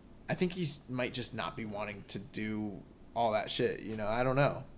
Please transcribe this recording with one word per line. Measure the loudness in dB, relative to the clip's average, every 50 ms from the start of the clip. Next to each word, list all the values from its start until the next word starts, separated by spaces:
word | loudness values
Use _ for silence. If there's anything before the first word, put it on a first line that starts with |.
| -20 -20 -18 -8 -4 -2
I | 0
think | 2 2 2
he's | 2 0 0 0 0 -2 -4 -4
might | -2 -2 -2 0 0
just | 0 0 0 0
not | 0 -2 -2 -2
be | -4 -6
wanting | -6 -4 -4 -4 -4 -6 -6 -6 -6
to | -4 -6
do | -6 -6 -4 -2 -2 0 0 0 -2 -2 -4 -8 -12 -14 -18 -20 -18 -4 0
all | 2 4 4 4
that | 2 2 2
shit, | 2 4 4 4 2 0
you | -4 -6 -4
know? | -2 0
I | 2 2 4 4
don't | 4 6
know. | 6 6 4 4 0 -6 -10 -14